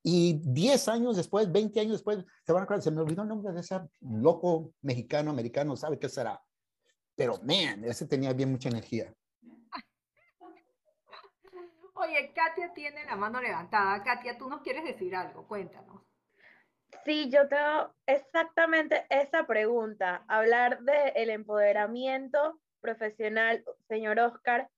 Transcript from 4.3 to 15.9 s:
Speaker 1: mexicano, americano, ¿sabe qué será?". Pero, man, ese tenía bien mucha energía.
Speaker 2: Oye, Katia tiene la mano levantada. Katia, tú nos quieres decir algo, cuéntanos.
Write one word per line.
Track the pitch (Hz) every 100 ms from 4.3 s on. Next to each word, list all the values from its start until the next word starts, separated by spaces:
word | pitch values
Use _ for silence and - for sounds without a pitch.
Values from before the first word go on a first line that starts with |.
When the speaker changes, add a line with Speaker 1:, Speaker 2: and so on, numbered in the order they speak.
| 170 180 165 165 _
Speaker 1:
mexicano, | 139 123 117 151 151
americano, | 143 120 143 147 131
¿sabe | 151 147
qué | 135
será?". | 139 113 98 _ _ _ _ _ _ _ -
Pero, | 127 101
man, | 117 190 151 104
ese | 113 117 156
tenía | 139 135
bien | 131 135
mucha | 127 131
energía. | 117 - 113 - - _ _ - - _ 262 - _ _ _ _ _ 349 - _ _ _ _ _ - 403 _ 381 370 349 330 370 -
Speaker 2:
Oye, | 330 302 -
Katia | - 330 349 349
tiene | 302 294 294 294
la | 208
mano | 208 254
levantada. | 240 170 175 214 196 202
Katia, | 233 240 240 233
tú | 262
nos | 294
quieres | - 269 320
decir | - 180 185
algo, | 175 - -
cuéntanos. | 208 175 - -